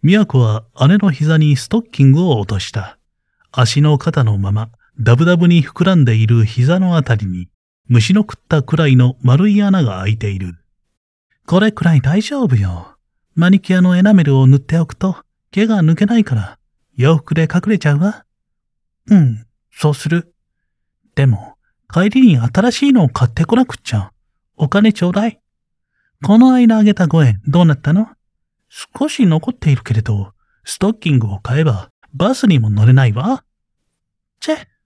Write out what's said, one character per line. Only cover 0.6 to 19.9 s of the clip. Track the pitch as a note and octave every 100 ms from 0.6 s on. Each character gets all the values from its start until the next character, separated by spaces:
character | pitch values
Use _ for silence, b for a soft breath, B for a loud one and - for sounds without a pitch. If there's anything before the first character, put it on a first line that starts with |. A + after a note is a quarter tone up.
| - - C3
姉 | G3+
の | G3+
膝 | C3+ D3+ D#3+
に | D3+ C#3
ス | -
ト | A3
ッ | A3+
キ | -
ン | C#3
グ | C#3+
を | F#3 A#2+
落 | G2
と | G2+
し | -
た。 | A#2 F#2 _ _ _ _ _ _
足 | - A#2 C#3+
の | D3+ D3
肩 | E3 D#3
の | A#2 G2+
ま | G2
ま、 | G#2 A2 _ _ -
ダ | A2 A#2+
ブ |
ダ | E3 F3+
ブ | F3
に | E3+ C#3+
膨 | -
ら | F3 F3+
ん |
で | B2+
い | A2 A2
る | A#2
膝 | A2 - B2 F3+
の | F#3 E3+
あ |
た | C3+
り | A2+
に、 | G2+ F2+ F2+ _ _ _ _
虫 | A#2+ G#2+
の | F#3+
食 | G#3
っ | -
た | _ D#3
く | C3+ D#3
ら | D3+
い | B2+
の | B2 B2+
丸 | B2+ C3+ G3+
い | G#3
穴 | G3+ F#3+
が | B2+ F#2
開 | G2
い | G#2+
て | G#2+
い | G2
る。 | F#2 E2+ _ _ _ _ _ _ _ _ -
こ | F3
れ | G#3+
く | G#3+
ら | E3+
い | D#3
大 | C3 F3+
丈 | G#3+ C#4+
夫 | A3+ B2
よ。 | F#2+ F2 F2 _ _ _ _
マ | - E3+
ニ | G3
キ | -
ュ | F#3
ア |
の | F3+ F3+
エ |
ナ | G3
メ | G#3
ル | D3 C3+
を | C3
塗 | C#3
っ |
て | - D#3+
お |
く | D#3+
と、 | - F#3+ F3 _ _ _
毛 | - A3
が | G#3+
抜 | D#3
け | E3
な | G#3 A#3
い |
か | G#3
ら、 | A#2 F#2+ - _ _ _ -
洋 | C3 E3
服 | -
で | D#3
隠 | D#3+ F3+ G#3
れ | G#3+
ち | D3+
ゃ |
う | C#3+
わ。 | F#3+ A3 _ _ _ _ _ _ _ _ -
う | G#3
ん、 | C#3 A2 - _ _
そ | - D3+